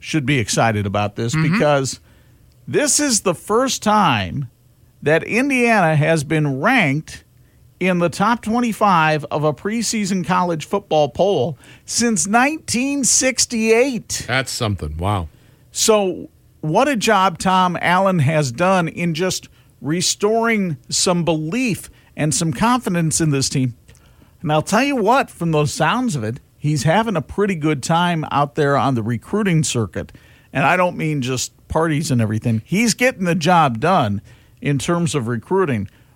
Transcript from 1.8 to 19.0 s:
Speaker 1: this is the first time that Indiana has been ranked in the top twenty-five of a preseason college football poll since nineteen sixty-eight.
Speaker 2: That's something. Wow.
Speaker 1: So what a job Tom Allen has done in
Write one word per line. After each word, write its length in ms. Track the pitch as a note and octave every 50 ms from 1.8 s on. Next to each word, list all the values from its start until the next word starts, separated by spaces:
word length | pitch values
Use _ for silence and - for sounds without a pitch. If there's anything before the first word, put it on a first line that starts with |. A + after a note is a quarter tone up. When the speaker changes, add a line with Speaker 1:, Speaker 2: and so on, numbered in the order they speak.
| C3+ B2+ - - - _ - _ _ _ _ _ _ _ _ _ _
Speaker 1:
this 320 | - A#2 G3 C#4+ C#4+ - -
is 220 | D4 C#4+ A#3+ F#3
the 140 | - G3 E3
first 440 | - - - G#3 A#3 C4 C4 - - -
time 680 | G#3+ G#3 G#3+ G3+ D#3+ B2+ G#2+ F#2+ E2+ - C3+ C#3 - - _ _ _ _ _ _ _ _ _ -
that 200 | C#3 D#3 D#3+ -
Indiana 720 | - F3 A3 C4 C#4+ C4+ B3+ A#3+ A#3 A3+ G#3+ F3 D#3+ D#3
has 280 | D3 C#3+ D#3+ E3 D#3+ C#3
been 360 | B2+ D#3+ D#3 D3+ C#3+ C3+ C3 D3+
ranked 600 | G#3+ C4 B3+ F#3+ C#3 C3+ D3+ D#3 - - - - _ _ _ _ _ _ _ _ - _ _
in 200 | F3+ F#3 F3+ F3
the 100 | E3+ F3
top 320 | - - G3 G#3+ A#3+ A#3 -
twenty-five 840 | G#3 A3 A#3+ B3 A#3 G3+ - A3 G#3 F#3 E3 D#3 D#3 D#3 D3+ C#3+
of 180 | - - D#3 D3
a 80 | D3+ C#3+
preseason 720 | - - G3+ G#3+ A#3 G#3+ - - A3 G#3 E3+ G3 F#3 E3+
college 380 | D3 F3+ F#3 F3+ F3+ E3+ D#3 -
football 460 | - - G3 - - D#3+ D#3 D3 C#3
poll 480 | - - E3+ G3+ G3 D3+ A#2+ - C3+ - - - - - _
since 420 | - - - A3+ A#3+ A3+ G3 -
nineteen 800 | G3 G#3+ A#3 B3+ C#4+ D#4 D#4+ - - - A#3+ B3+ C#4 C#4+ C#4+ C4
sixty-eight. 1200 | - - - - C4 B3+ - - - B3 A3 A3 A3+ A3 A3+ B3+ C#4+ B3+ G3+ - - - - -
Speaker 2:
That's 240 | - A#2+ C3 B2+ -
something. 460 | - - B2 G#2+ G2+ - - D2+ D2+
Wow. 320 | D#2 F2 G2 G#2 G2 E2+ D#2 - _ _ _ _ _ _ _
Speaker 1:
So 600 | - - - - G#3+ G#3+ G3+ F#3 E3 - - - - _ _ _ _ _ -
what 260 | D#3 D#3 G#3 C4 D4
a 80 | C#4
job 400 | G#3+ - A3 G#3+ G3 F#3 G3 E3+
Tom 400 | - - F#3 F#3 F#3 F#3 F3+ F3 - -
Allen 380 | D#3 F3 F#3 G3 G3 F#3 F3
has 300 | C3+ B2 D#3+ D3+ D3+ C3
done 380 | A#2 A2+ F3 F#3 F#3+ F#3 F3 D3+
in 240 | - -